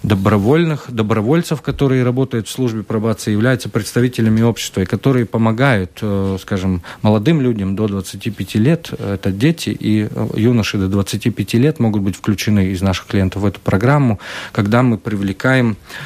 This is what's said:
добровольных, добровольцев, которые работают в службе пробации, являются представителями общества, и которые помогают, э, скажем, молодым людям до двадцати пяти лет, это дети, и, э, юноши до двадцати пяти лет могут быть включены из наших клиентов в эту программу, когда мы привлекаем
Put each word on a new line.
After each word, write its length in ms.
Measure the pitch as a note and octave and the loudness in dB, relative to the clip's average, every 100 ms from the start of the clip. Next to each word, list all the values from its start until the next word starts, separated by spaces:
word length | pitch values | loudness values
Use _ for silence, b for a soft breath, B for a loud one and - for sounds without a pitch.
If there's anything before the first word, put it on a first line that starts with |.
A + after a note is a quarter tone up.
добровольных, 800 | - G#3 G#2 D3 G2+ D3 E3+ D3 - | 2 2 4 2 4 4 2 -2 -6
добровольцев, 720 | A#2+ G#2+ A2 G#2+ E3 E3+ D3+ | -4 -2 0 2 0 0 -4
которые 420 | - C3+ C#3 C3 | -4 0 2 2
работают 440 | B2 B2+ C3+ A#2 G#2 | 2 0 -2 -2 -6
в 40 | |
службе 320 | - B2+ A2 | -4 -2 -2
пробации, 480 | G2 A2 A2 G#2+ - | -4 -2 -2 -2 -2
являются 380 | G#2 A#2 C3 - | 0 2 0 -2
представителями 720 | A#2 G#2 - B2 B2 A2+ A2 | -6 -2 0 0 2 2 4
общества, 400 | A#2 A2 - - | 2 0 -4 -4
и 40 | F#2 | -2
которые 400 | G2+ C3+ C3 A#2 | 0 2 2 0
помогают, 760 | A2+ A2+ A2 C#3 A2+ F2+ - | 0 0 2 2 2 -2 -6
э, 360 | A2 G2 G2 F#2+ | -4 -2 -2 -4
скажем, 400 | - G2+ F#2 F#2 B B | -4 -4 0 -2 B B
молодым 400 | A2 G#2+ G#2+ E3 | 2 2 4 2
людям 340 | B2+ A2+ G2 G2 | 2 0 -2 -2
до 120 | G#2+ | -2
двадцати 420 | G2 F2+ G2+ F#2 | -2 -6 -8 -8
пяти 280 | G2 F#2+ A2 | -8 -4 2
лет, 320 | A2 E3 - - | 2 2 -2 -8
это 320 | G#2 G2 G2+ | -6 -4 -2
дети, 380 | F#2+ C#3 E3+ - | 0 0 0 -4
и, 380 | - - G#2+ G#2+ | -4 0 0 0
э, 180 | - A2+ - | -4 -4 0
юноши 420 | A2 A#2+ G#2 G#2+ | 2 2 2 0
до 100 | F#2+ | 0
двадцати 420 | G2 G2 G#2 B2 | 0 -2 -2 -2
пяти 280 | G#2 G2+ A#2 | -2 -2 2
лет 200 | C#3 D3+ | 2 2
могут 220 | A#2 G#2+ | 0 0
быть 140 | G2 F#2 | -2 -4
включены 520 | - G2+ - G#2 F#2+ | -2 -2 0 2 2
из 100 | F#2+ | 0
наших 260 | F#2+ F#2+ - | 0 -2 -2
клиентов 340 | G#2 F#2+ G2 | 0 0 0
в 20 | G2+ | -2
эту 140 | - | -2
программу, 600 | - F#2+ A#2+ D3 C3+ G#2+ B B B | -2 0 2 4 2 0 B B B
когда 300 | - G2+ A#2+ | -2 2 4
мы 140 | B2+ A2 | 4 2
привлекаем 800 | - G#2+ G2 F#2+ - C3 A#2+ A2 B B | -2 -4 -2 -2 0 2 2 -2 B B